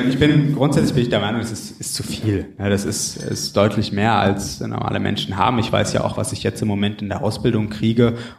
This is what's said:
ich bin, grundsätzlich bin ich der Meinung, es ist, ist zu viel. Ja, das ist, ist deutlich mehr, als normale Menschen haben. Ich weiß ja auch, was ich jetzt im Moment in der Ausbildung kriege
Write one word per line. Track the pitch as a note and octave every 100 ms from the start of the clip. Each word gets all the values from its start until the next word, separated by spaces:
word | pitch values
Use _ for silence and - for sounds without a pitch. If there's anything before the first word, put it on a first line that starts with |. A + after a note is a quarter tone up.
| C3
ich | -
bin, | D3+ D3+ - -
grundsätzlich | C#3+ B2 G#2+
bin | -
ich | A#2
der | A2
Meinung, | G2+ A#2
es | G#2
ist, | - - -
ist | -
zu | -
viel. | - - G#2+ G2 - -
Ja, | G2+
das | G2+ G2
ist, | - - -
ist | - G2+ - G#2
deutlich | G#2 G#2+ G2+
mehr, | G2+ A2
als | G#2 G2+ G2 - -
normale | A2+ A2+ - G#2
Menschen | G2 G#2 - G2
haben. | G#2+ B2
Ich | A2
weiß | G#2 G#2+
ja | -
auch, | G#2+ A2
was | A2
ich | G2+
jetzt | G#2 -
im | A2
Moment | G2+ G2+ G#2
in | G2+
der | F#2+
Ausbildung | G2+ G#2 B2+ G#2+ G#2+
kriege | - A2+ A#2 A#2 A#2 -